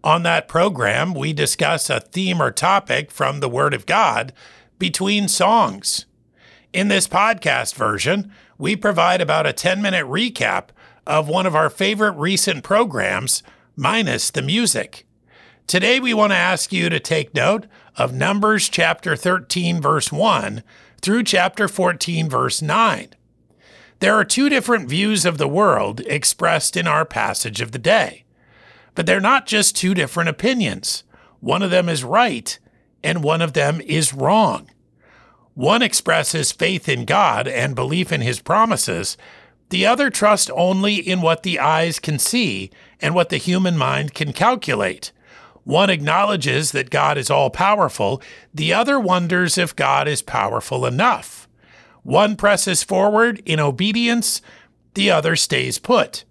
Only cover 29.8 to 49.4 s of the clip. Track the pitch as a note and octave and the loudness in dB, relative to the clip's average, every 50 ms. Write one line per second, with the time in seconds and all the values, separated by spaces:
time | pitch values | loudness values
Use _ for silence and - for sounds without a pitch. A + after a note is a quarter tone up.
29.8 | - F#3 G3 F#3 D3+ C3 - F3+ E3+ E3 D3 - - A#3 C4 B3 G#3 B2+ F#2+ F#2 | 0 0 0 0 -2 -2 -2 -2 -2 -2 -2 -2 -2 -2 0 0 -2 -2 -4 -6
30.8 | - - - - - _ _ _ _ _ _ _ - A#2+ C#3 F3 G3 F#3 F3 F3+ | -6 -6 -8 -8 -10 _ _ _ _ _ _ _ -4 -2 0 0 0 2 2 2
31.8 | F3+ E3+ E3 C#3+ B2+ A#2+ D#3+ G#3+ B3 A#3 C#3+ A#2 G#2+ - - - _ _ _ _ | 2 2 -2 -4 -4 0 2 2 2 2 0 -4 -6 -10 -12 -12 _ _ _ _
32.8 | _ _ _ _ - D3+ E3 F3 D3 C#3+ D#3+ E3 E3+ D#3+ C3 D#3+ C#3+ C#3+ D#3 E3+ | _ _ _ _ -4 -4 -2 0 0 0 0 0 0 0 0 0 0 0 0 -2
33.8 | - - D3+ D#3+ D#3 C#3 C#3 C3+ C3 C#3+ F#3+ A3 A3 D#3 G#2 - - - _ _ | -4 -2 -2 0 0 -2 -2 0 0 2 4 4 4 2 0 -4 -8 -14 _ _
34.8 | _ _ _ _ _ _ _ _ _ _ _ _ _ _ _ - B2+ D3 G#3 A#3 | _ _ _ _ _ _ _ _ _ _ _ _ _ _ _ -2 2 2 4 4
35.8 | B3 G#3 - - - - D#3+ E3 D3 - - D#3+ D3 - - _ E3 E3+ F#3+ E3 | 2 2 0 -2 0 2 2 2 2 0 -2 -2 -2 -2 -2 _ 0 0 0 -2
36.8 | - - C#3 B2 A#2+ G2+ - G3 G3+ D#3+ A#2 G#2+ B2+ C3 C3 B2 B2 C#3+ C3+ C3+ | -2 -2 -4 -4 0 0 2 4 4 4 2 0 -2 -2 -2 -2 -2 -2 -2 -4
37.8 | B2+ C3 D3+ F3 F#3+ - E3 D3 A#2+ A#2+ B2 - - - E3 G#3 A3 A3+ G#3 - | -4 -2 -2 -2 -2 -2 -2 -2 -2 -2 -4 -4 -4 -2 2 2 2 2 2 -2
38.8 | - - F#2 E2+ G2 - - _ - - - - - _ _ _ _ _ - F3+ | -2 -2 -4 -4 -4 -6 -8 _ -16 -20 -20 -20 -20 _ _ _ _ _ -2 2
39.8 | F#3 G#3 A#3+ B3+ C#4+ C4 - - G#3 G#3 G#3+ F#3 - - C3 B2+ F3 F#3 F#3+ F#3+ | 2 2 2 2 0 -2 0 2 4 4 4 4 2 -2 0 0 2 2 2 2
40.8 | G3 G#3 G#3 G3 - - F#3 F#3 E3+ D#3+ E3 E3 - F#3 F3 - C3+ D3 D#3+ D#3+ | 0 0 0 0 -2 -2 -2 0 2 2 0 0 -2 -6 -4 0 0 2 2 2
41.8 | E3 E3+ D#3 - - - D3+ C#3 - - - B3 A#3 E3 G#2 F#2+ F#2+ F#2+ _ - | 0 -2 -2 -6 -4 -4 -2 -2 -2 0 0 0 0 0 -2 -4 -8 -10 _ -20
42.8 | - - _ _ - D3+ E3 F3+ E3+ E3 F3 C#3+ - - F3+ F#3 F#3 F3+ E3+ D#3 | -20 -20 _ _ -4 0 2 2 0 0 -2 -4 -2 0 0 2 2 2 2 2
43.8 | C3 C3 C3+ C3+ C#3+ D3 - - D#3+ D3 B2+ - F#3 A3+ B3+ A#3 - - C3+ G#2 | 0 0 0 -2 -4 -6 -6 -6 -6 -6 -2 0 2 2 2 0 -2 -4 -2 0
44.8 | G2+ F#2 F#2 - - - _ _ _ _ - - - - _ - _ - C3+ E3 | 0 -2 -2 -6 -12 -18 _ _ _ _ -20 -20 -20 -20 _ -20 _ 0 2 2
45.8 | G3 F#3+ F#3 D#3 C#3+ D3 D#3 F3+ G3+ G#3 G#3 F3+ B2+ C#3 B2+ C3+ D#3 C#3 - C#3 | 4 4 2 0 0 0 2 2 2 2 0 -2 -2 0 0 0 -2 -2 -2 -2
46.8 | C3 B2 - C#3+ C#3+ D3 D3 C#3+ B2+ - D3 C#3+ C#3+ B2+ - - F3+ G3 G#3+ G#3 | -4 0 0 2 2 2 2 0 0 0 2 2 2 0 0 0 2 2 4 2
47.8 | F3+ C#3 - - A2 G2 B2+ C3+ - - - - - _ _ C#3+ D#3 D#3+ E3+ G3+ | 2 0 0 -2 -2 -2 -2 -4 -8 -16 -20 -20 -20 _ _ -4 -2 0 2 2
48.8 | A#3 C4 C#4+ C#4 A3+ F#3 F#3 F3+ F3 E3 F#3 F3+ | 2 2 2 0 2 2 2 0 0 0 0 0